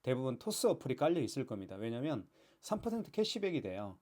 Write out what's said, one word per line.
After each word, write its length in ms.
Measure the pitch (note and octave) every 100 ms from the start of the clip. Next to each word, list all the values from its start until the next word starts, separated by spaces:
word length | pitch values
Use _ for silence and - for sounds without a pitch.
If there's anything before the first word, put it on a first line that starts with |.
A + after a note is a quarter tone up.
대부분 340 | - B2+ C3 B2+
토스 300 | - G#3 A3+
어플이 260 | E3+ C3
깔려 260 | B2 D3+ E3+
있을 260 | B2 - B2+
겁니다. 280 | G#2 F#2+
왜냐면 540 | F#2+ A2+ A#2 D3 C3 F2+ _ - _
삼 200 | - G#3
퍼센트 300 | A3+ A3+ -
캐시백이 500 | - G#3+ A#3 G3 D#3
돼요. 380 | G2 F#2 G#2 F2+